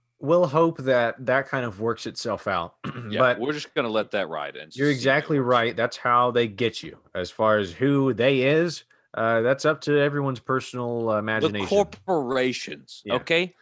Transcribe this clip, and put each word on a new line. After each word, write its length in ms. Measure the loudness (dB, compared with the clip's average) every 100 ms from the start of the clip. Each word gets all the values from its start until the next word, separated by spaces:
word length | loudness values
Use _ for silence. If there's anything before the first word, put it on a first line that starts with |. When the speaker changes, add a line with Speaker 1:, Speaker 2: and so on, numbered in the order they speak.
| _ -6
Speaker 1:
we'll 280 | 2 2 4
hope 320 | 4 2 2
that 480 | 0 2 2 -2 0
that 220 | 0 0
kind 180 | -4 -4
of 140 | -4
works 260 | -4 -4 -8
itself 400 | -8 -6 -4 -2
out. 280 | -2 -4 _
<clears throat> 0 | -12 -10 -6
Speaker 2:
Yeah, 80 | 0
Speaker 1:
But 180 | 2 2
Speaker 2:
we're 140 | -2
just 220 | -6 -6
gonna 160 | -4 -2
let 220 | -2 -2
that 180 | -4 -4
ride 260 | -6 -8 -12
and 180 | -12
Speaker 1:
you're 120 | -2 0
Speaker 2:
see 60 |
if 40 | 2
it 20 |
Speaker 1:
exactly 400 | 2 2 2 0
Speaker 2:
works. 120 | 2
Speaker 1:
right. 260 | 2 2 0
That's 220 | -4 -2
how 320 | 2 4 4
they 180 | 2 0
get 340 | 0 -2 -2
you 160 | -14 -18 _
as 160 | -8 -6
far 280 | 0 2 4
as 120 | 0
who 440 | 0 2 2 2
they 260 | 2 2 4
is. 440 | 2 2 0 -4 -16 _ _
Uh, 300 | -2 0 2
that's 240 | 2 2 0
up 160 | -2
to 160 | 0 2
everyone's 420 | 2 0 -4 -4
personal, 720 | -2 -4 -4 -6 -4 -2 0
uh, 40 |
Speaker 2:
The 40 | 0
Speaker 1:
imagination. 500 | 0 0 0 -2 0
Speaker 2:
corporations, 1300 | 2 0 -4 -2 -2 0 0 0 -2 -8 -14 -16 -12
Speaker 1:
Yeah. 100 | -4 -4
Speaker 2:
okay? 380 | 0 0 0 -6